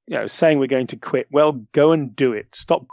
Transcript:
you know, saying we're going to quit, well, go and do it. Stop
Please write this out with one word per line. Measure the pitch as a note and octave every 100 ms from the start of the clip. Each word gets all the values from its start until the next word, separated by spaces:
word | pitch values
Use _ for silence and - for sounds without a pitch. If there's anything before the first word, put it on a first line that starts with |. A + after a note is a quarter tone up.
| -
you | C3+
know, | G#2+
saying | - E3 D3
we're | C3
going | C3 B2
to | A2+
quit, | - C3 -
well, | C#3+ D3+ C3+ G#2+
go | D3 D#3
and | D#3+ C3 G#2+
do | C3
it. | G#2+ -
Stop | - - D#3+ -